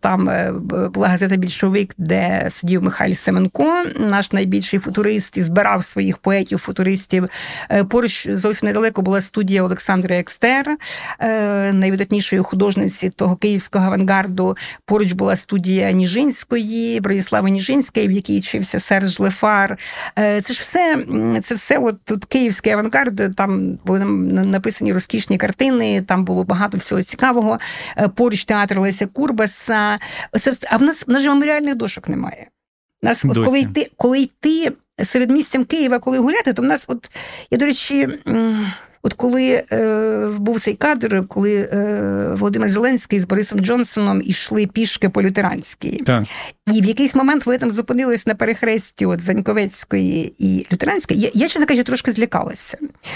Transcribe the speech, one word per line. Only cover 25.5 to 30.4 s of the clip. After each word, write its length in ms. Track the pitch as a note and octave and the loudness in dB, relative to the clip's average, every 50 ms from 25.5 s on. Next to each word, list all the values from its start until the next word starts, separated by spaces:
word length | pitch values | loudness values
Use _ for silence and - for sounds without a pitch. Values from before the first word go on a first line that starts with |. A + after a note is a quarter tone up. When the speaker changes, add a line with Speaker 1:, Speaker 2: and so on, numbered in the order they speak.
| G3 - C4 C4+ C4 A#3+ A3+ G#3+ G#3 G3 | -2 0 0 2 2 2 2 2 0 0
Speaker 1:
там 240 | F#3+ - F#3+ F#3 F#3+ | 0 0 0 0 0
було 180 | F3+ F#3 F#3 F#3 | 0 0 0 0
багато 340 | F3+ F#3 F3+ G#3 G3+ G3+ F#3+ | 0 0 0 0 -2 -2 -4
всього 260 | - - G3+ F#3 F#3 | -4 -2 -2 -2 -2
цікавого. 560 | - - - B3+ C4 B3 A#3+ A3 G#3+ A3 A3+ - - - - - - - - | -4 -2 0 0 2 2 2 2 0 0 -2 -4 -10 -12 -12 -12 -10 -2 0
Е, 100 | G#3 G3 | 0 0
поруч 360 | F#3+ - A#3+ A#3+ G#3 F#3+ - | 2 2 2 2 2 -2 -2
театр 340 | - A3 G#3 G3+ G3+ G#3 G3 | 0 0 0 2 0 0 0
Леся 280 | F#3+ G3 F#3+ - G#3 F#3+ | 0 0 0 -2 -4 -6
Курбаса. 880 | - - C#4+ C#4+ B3+ G#3+ G#3+ G#3 - - - - A3+ G#3+ G#3 G#3 G#3 G#3 - - - - - - - | -2 -2 -2 0 0 0 0 -2 -2 -6 -4 -2 0 0 2 0 0 -2 -6 -12 -12 -12 -12 -4 -4
Це 120 | A3 | 0